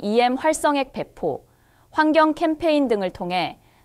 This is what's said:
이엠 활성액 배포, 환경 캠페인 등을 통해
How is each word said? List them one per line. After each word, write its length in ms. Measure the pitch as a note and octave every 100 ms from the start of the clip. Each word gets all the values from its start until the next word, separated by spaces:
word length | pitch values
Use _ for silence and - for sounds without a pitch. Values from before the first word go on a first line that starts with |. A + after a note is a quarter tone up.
이엠 320 | G#3 A3+ B3 B3+
활성액 580 | D#4 D#4 D#4 C#4+ C4+
배포, 540 | A#3 - - E3+ B2+ - _ _ _ _
환경 460 | - D#4 D#4 D#4 D4
캠페인 520 | E4 D#4 E4+ D4 C4+
등을 220 | G#3+ F#3
통해 500 | - F3+ F3+ D3+ - _ _